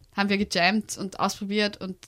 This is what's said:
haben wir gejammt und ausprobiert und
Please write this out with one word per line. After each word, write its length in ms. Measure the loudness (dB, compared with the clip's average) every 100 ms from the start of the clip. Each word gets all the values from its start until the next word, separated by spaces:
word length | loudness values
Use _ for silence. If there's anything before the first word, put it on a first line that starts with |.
| -6 -2
haben 140 | 2
wir 80 | 2
gejammt 600 | 2 2 4 2 0 -6
und 220 | -8 -2
ausprobiert 580 | -2 -2 -4 0 0 -2
und 160 | -8 -10